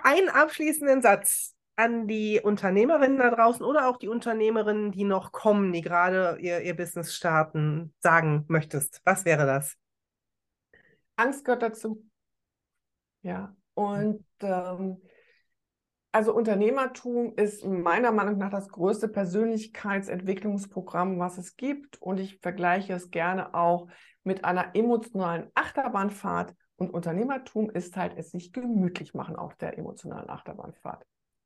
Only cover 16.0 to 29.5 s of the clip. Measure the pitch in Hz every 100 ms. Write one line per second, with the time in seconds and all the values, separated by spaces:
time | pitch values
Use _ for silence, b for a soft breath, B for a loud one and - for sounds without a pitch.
16 | _ 220 220 226 220 202 214 269 254 -
17 | 247 240 240 - 208 208 190 185 170 185
18 | 240 214 196 202 196 196 196 - 180 214
19 | 214 208 190 196 226 220 214 - 208 196
20 | 196 180 190 190 214 202 196 - 185 175
21 | 190 180 180 180 175 - 262 294 - -
22 | - 190 190 - 175 196 175 185 196 180
23 | 180 175 175 185 - 170 170 175 175 b
24 | b b 190 190 170 180 175 202 233 233
25 | 233 196 180 170 - - 311 - 254 196
26 | 202 196 185 175 175 - _ - 180 170
27 | 170 170 247 269 262 220 214 175 175 190
28 | 175 165 165 180 - 254 247 214 180 180
29 | - - 131 - -